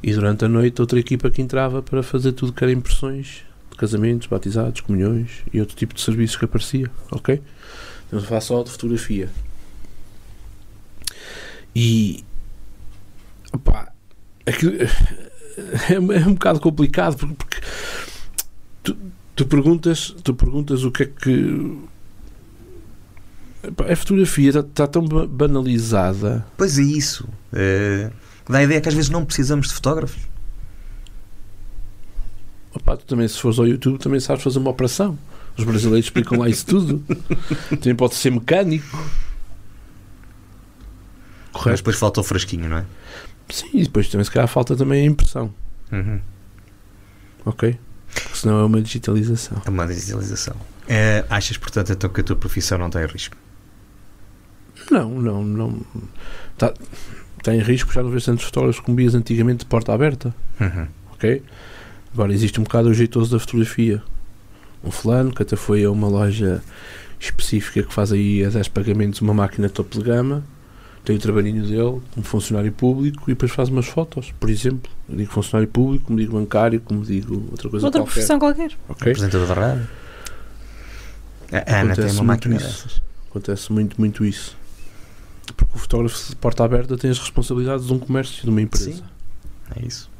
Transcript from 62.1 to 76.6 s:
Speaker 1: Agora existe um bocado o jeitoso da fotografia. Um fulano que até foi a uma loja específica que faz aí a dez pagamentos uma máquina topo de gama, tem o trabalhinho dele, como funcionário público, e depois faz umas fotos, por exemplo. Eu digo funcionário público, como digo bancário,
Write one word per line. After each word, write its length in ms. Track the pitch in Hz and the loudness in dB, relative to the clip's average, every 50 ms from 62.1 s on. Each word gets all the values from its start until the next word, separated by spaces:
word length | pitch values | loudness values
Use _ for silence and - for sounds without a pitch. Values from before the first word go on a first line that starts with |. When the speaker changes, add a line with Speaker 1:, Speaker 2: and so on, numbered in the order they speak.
| - | -2
Speaker 1:
Agora 200 | 117 107 101 101 | 0 0 2 2
existe 260 | 101 110 104 - 113 | 2 2 2 2 0
um 40 | 110 | -2
bocado 240 | - - 117 117 120 | 2 2 4 6 6
o 60 | 110 | 6
jeitoso 360 | 113 120 113 - 120 113 113 | 6 4 2 4 0 2 2
da 80 | 120 113 | 2 0
fotografia. 640 | - - - 117 113 113 - - 117 113 101 104 - - - - - - - - - - - - - - - - - | 0 0 0 0 0 0 2 0 2 2 2 -2 -2 -4 -4 -4 -4 -6 -12 -18 -20 -20 -20 -20 -20 -20 -20 -10 -10
Um 80 | 87 | -8
fulano 420 | - - - 110 120 127 131 131 120 | -8 -4 0 2 2 4 2 2 0
que 100 | - 101 | -2 -2
até 140 | - - | -2 -2
foi 280 | 98 - - 104 104 101 | -4 0 2 2 4 4
a 60 | 101 | 4
uma 180 | 101 104 104 101 | 2 2 2 2
loja 540 | 101 101 104 104 98 110 107 92 92 - - - - - - - - - - - - - | 2 4 4 2 2 2 0 0 0 -2 -4 -10 -18 -18 -18 -18 -18 -18 -14 -14 -12 -10
específica 600 | - - - - - - - 107 101 - - 107 104 | -4 0 4 4 4 4 2 0 0 0 -2 -2 -2
que 100 | - - | 0 0
faz 180 | - 104 104 107 | 0 2 2 4
aí 300 | 98 101 101 101 101 98 | 2 4 4 4 4 2
a 40 | 101 | 2
dez 180 | 104 110 98 | 2 0 0
pagamentos 540 | - - 107 101 113 101 107 107 104 98 - | 0 0 -2 0 2 2 2 2 0 0 0
uma 140 | 113 107 104 | 2 2 4
máquina 340 | 104 101 95 - - 101 101 | 4 2 2 0 0 -2 -2
topo 300 | - - 104 - - 113 | 0 -2 -6 -4 -4 -4
de 40 | 104 | 0
gama, 400 | 120 117 120 123 135 139 147 147 - - - - - - - - - - - - | 2 2 2 2 0 0 -2 -4 -8 -16 -20 -20 -20 -20 -20 -20 -20 -20 -12 -2
tem 120 | - 107 | -2 0
o 20 | 104 | 0
trabalhinho 440 | - 107 104 107 101 104 107 110 104 | 0 0 2 2 2 2 0 0 -2
dele, 380 | 101 107 113 117 120 127 127 127 - - | 0 0 2 0 0 0 -4 -10 -10 -8
como 120 | 120 107 | -8 -6
funcionário 480 | - - 107 98 - 110 104 101 107 107 | -2 -2 -2 0 0 0 0 0 0 0
público, 520 | - 127 127 131 135 139 147 143 143 - | 2 2 2 2 2 0 -2 -2 -4 -4
e 80 | - 127 | -4 -2
depois 180 | - - 123 - | 0 0 -2 0
faz 160 | - 131 127 | 0 0 0
umas 180 | 135 127 120 | 0 0 -2
fotos, 460 | - - - 165 160 - 135 123 - - - | -2 -2 -4 -4 -4 -6 -10 -10 -10 -8 -2
por 80 | - 113 | 0 2
exemplo. 400 | 107 101 104 127 131 127 127 - - - - - | 2 2 2 0 0 0 -6 -8 -8 -8 -8 -6
Eu 80 | - | -4
digo 140 | 90 104 101 | -4 -4 -2
funcionário 380 | - 107 101 - - 110 110 107 | -2 -2 -2 0 2 2 2 2
público, 380 | - 120 127 135 139 139 139 | 4 2 4 4 4 2 2
como 120 | - 120 110 | 2 2 0
digo 140 | 110 107 113 107 | 0 0 0 -2
bancário, 420 | 107 101 - 107 | -2 2 2 4